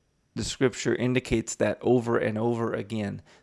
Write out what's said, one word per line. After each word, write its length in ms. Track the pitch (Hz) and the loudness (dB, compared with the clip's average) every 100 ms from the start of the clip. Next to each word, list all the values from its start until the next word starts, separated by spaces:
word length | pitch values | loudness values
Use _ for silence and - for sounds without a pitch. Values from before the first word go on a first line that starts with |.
| _ _ _ | _ _ _
the 100 | - | -8
scripture 500 | 113 - 131 - 131 | -6 0 0 0 -2
indicates 600 | - 123 127 - 113 - | 0 2 0 2 0 0
that 240 | - 107 - | 0 0 0
over 380 | - 123 117 113 | 4 4 4 0
and 180 | 110 107 | 0 0
over 380 | 117 117 113 | 0 0 -2
again, 480 | 110 101 110 101 101 - - | -4 -4 -4 -4 -6 -14 -20